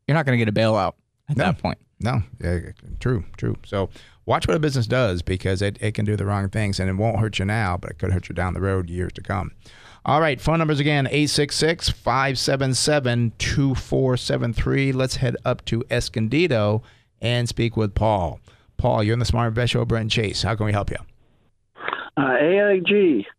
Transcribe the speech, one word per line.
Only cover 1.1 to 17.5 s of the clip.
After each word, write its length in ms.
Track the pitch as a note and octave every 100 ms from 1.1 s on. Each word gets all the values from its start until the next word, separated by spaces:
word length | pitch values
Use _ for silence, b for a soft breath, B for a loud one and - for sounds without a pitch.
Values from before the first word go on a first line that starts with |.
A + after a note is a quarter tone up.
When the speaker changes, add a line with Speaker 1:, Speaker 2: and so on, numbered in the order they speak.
| _ -
Speaker 1:
at 80 | C#3
Speaker 2:
No. 100 | F2
Speaker 1:
that 120 | -
point. 200 | F2+ - _ -
Speaker 2:
No, 220 | A2 B2+ F2+ -
yeah, 160 | F2 F2 - - - -
true, 240 | A#2+ A#2+ F2 -
true. 180 | A#2 G#2
So 240 | - G2+ F#2+ B B B -
watch 200 | C#3 -
what 100 | E3+
a 40 |
business 260 | D3+ C3+ A2
does, 360 | B2+ B2 F2+
because 400 | - F#2 F#2+ F#2+
it, 160 | G2+ G2+
it 140 | G#2+
can 100 | G#2+
do 120 | G#2 G#2
the 100 | G2
wrong 240 | G2+ G2
things, 280 | A2 G#2 F#2+
and 120 | F#2+
it 40 |
won't 240 | F#2+ A2 G#2+
hurt 200 | G#2+ -
you 80 | G2
now, 320 | A2 G2+ F2
but 140 | -
it 60 | -
could 140 | F#2
hurt 160 | F#2 -
you 60 |
down 180 | F2 F2+
the 80 | F2
road, 300 | F#2+ F#2+ E2+
years 220 | F2 F2+
to 80 | -
come. 300 | - G2 G#2 - B B B B
All 160 | - C#3+
right, 180 | D#3+ B2+
phone 200 | - E3
numbers 220 | D#3 D3
again, 280 | D3 D3 C3+
eight 180 | C#3+ D3
six 280 | - D3 -
six, 320 | D#3 E3+ -
five 500 | - - B2+ C3+ B2+
seven 360 | - C3+ C3+
seven, 580 | B2 - D3 B2 A#2+ A#2 -
two 360 | - - C#3
four 440 | B2+ - C3+ C3 B2
seven 340 | - C3 A#2+
three. 400 | A2+ - C3+ C3+
Let's 240 | C3 C3 -
head 200 | B2 B2 B2
up 180 | B2 -
to 160 | A#2 -
Escondido 920 | A#2+ - A#2+ A2 C#3 F3 A#2 G#2 A2 b b b _
and 260 | A2+ A#2+
speak 260 | A#2+